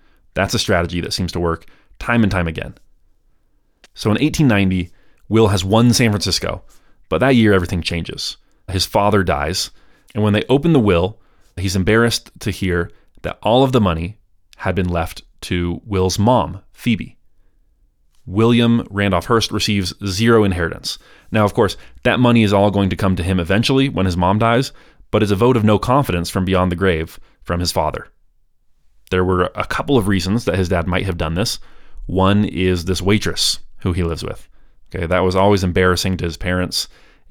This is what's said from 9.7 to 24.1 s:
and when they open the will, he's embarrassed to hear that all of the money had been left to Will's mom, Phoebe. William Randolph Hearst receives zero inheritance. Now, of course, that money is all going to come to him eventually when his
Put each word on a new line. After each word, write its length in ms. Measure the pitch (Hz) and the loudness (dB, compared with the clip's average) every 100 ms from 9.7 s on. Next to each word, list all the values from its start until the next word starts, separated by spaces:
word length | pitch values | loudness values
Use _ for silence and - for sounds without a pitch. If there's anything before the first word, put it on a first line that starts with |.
| - - _ _ 107 | -12 -20 _ _ -2
and 80 | |
when 100 | 107 | 0
they 100 | 101 - | 0 0
open 240 | 135 165 | 0 2
the 60 | 151 | 2
will, 400 | 104 87 85 - _ _ _ - | 4 2 0 -6 _ _ _ -8
he's 200 | 95 98 | -4 -2
embarrassed 560 | 90 110 120 - - - | 2 2 2 -2 -8 -10
to 120 | 117 | -8
hear 400 | - 92 87 85 - _ _ | -4 -2 -2 -4 -10 _ _
that 160 | - - | -12 -6
all 200 | 104 120 | 0 4
of 80 | 135 | 4
the 100 | 131 | 4
money 360 | 98 80 85 107 _ _ _ - | 2 0 -6 -10 _ _ _ -8
had 160 | 95 | -4
been 160 | 92 90 | -2 -2
left 320 | 85 80 - - _ | -2 -4 -8 -20 _
to 400 | - 90 87 85 - | -6 -4 -2 -6 -4
Will's 320 | 95 92 - | -2 0 2
mom, 440 | 107 127 80 92 - | 2 2 0 -6 -16
Phoebe. 460 | - - 110 - - _ _ _ _ _ _ _ _ _ _ - | -6 -2 -2 -4 -18 _ _ _ _ _ _ _ _ _ _ -6
William 600 | 95 113 120 117 117 - | 2 4 4 4 2 0
Randolph 380 | 98 101 90 - | -2 0 0 0
Hearst 240 | 117 - | 0 0
receives 420 | 104 - 104 90 - 101 | -4 -2 -2 -4 -6 -6
zero 380 | 92 117 117 | 0 4 4
inheritance. 540 | 101 87 82 - - - - - - | 4 0 -4 -6 -12 -12 -16 -20 -4
Now, 140 | 110 104 | 0 2
of 80 | |
course, 240 | - 104 - - - | 2 0 -2 -14 -6
that 160 | 123 113 | -2 2
money 240 | 123 117 | 4 4
is 80 | 107 | 4
all 200 | 101 104 | 4 2
going 180 | 98 95 | 2 0
to 60 | 90 | 0
come 200 | 101 90 | -2 0
to 80 | |
him 160 | 87 92 | -2 -2
eventually 480 | 85 98 117 135 135 | 0 0 2 0 0
when 180 | 92 | 0
his 120 | 95 | -2